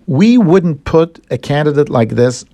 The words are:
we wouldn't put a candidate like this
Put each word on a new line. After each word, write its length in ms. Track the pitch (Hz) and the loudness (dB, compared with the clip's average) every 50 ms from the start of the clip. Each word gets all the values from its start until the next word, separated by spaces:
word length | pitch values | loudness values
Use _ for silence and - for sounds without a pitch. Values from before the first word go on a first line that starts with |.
| _ | _
we 320 | - 131 139 202 233 247 | -4 -2 2 2 2 4
wouldn't 460 | 247 208 156 180 196 170 175 147 143 - | 2 2 2 2 2 2 -2 -4 -6 -4
put 400 | - - 160 165 170 - - _ - | -2 0 0 0 0 -6 -14 _ -10
a 60 | - | -10
candidate 500 | - - - 143 147 151 151 143 147 143 | -8 -6 -4 -4 -2 -2 0 0 0 -2
like 220 | - 143 123 113 107 | 0 0 -2 -2 -2
this 340 | 113 113 120 127 123 - - _ | 0 0 0 -2 -2 -6 -12 _